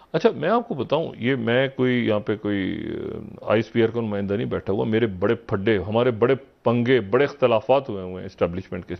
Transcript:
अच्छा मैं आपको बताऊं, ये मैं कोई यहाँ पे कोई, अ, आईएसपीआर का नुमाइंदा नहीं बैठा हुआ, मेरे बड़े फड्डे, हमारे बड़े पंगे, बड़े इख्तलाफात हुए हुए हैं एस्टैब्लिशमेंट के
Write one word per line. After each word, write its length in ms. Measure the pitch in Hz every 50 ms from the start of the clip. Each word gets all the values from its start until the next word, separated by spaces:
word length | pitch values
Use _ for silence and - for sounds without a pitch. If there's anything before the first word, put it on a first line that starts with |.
| - _ -
अच्छा 160 | - - 233
मैं 200 | - 123 143 170
आपको 260 | 214 240 233 - 202
बताऊं, 380 | 143 113 92 135 151 165 131 -
ये 200 | - 110 120 139
मैं 340 | 131 113 113 117 127 135 131
कोई 220 | 135 - 127 127
यहाँ 280 | 123 123 117 110 107 104
पे 160 | 104 - 110
कोई, 380 | 104 - 104 104 98 92 92 90
अ, 640 | 80 78 76 76 - - - - - 80 - - - - -
आईएसपीआर 420 | 104 110 113 - - 117 113 110
का 100 | 110 117
नुमाइंदा 340 | 117 110 104 101 101 95 98
नहीं 140 | 104 131 127
बैठा 240 | 104 85 - - 95
हुआ, 120 | 113 127
मेरे 220 | 117 110 110 120 113
बड़े 280 | 95 90 92 104 117 110 - -
फड्डे, 280 | 110 98 95 113 113 98
हमारे 340 | 90 101 104 113 120 127
बड़े 240 | 120 104 113 123 135
पंगे, 640 | 127 - - _ _ - 117 117 120 120 117 131 123
बड़े 260 | 101 98 107 123 143
इख्तलाफात 640 | 139 - - - 120 117 110 - - 131 139 135 -
हुए 120 | 107 98
हुए 120 | 92 92 92
हैं 120 | 92 95
एस्टैब्लिशमेंट 600 | 95 - - - 87 85 90 95 - - 92 87
के 100 | - 87 87